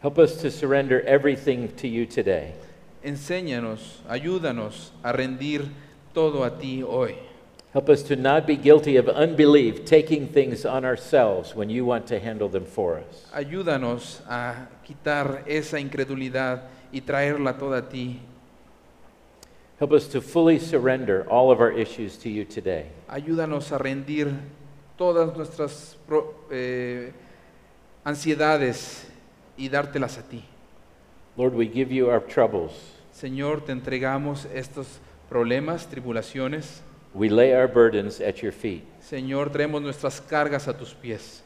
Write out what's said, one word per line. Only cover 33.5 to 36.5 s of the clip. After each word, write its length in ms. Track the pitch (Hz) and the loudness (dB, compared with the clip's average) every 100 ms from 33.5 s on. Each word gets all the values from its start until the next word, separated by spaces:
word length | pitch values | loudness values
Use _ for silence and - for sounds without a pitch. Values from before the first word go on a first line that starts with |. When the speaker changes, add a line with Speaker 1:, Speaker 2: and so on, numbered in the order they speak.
| 151 147 | -4 -6
Speaker 2:
te 60 | |
entregamos 720 | 131 127 131 131 135 147 143 143 | -8 -6 -4 -2 -2 -4 -8 -10
estos 460 | 131 127 - 131 - - - - | -10 -10 -12 -14 -16 -20 -20 -6
problemas, 580 | 123 117 123 151 170 - | -2 2 0 -2 -6 -8
tribulaciones. 920 | 131 123 113 107 135 131 | -12 -6 -6 -6 -6 -6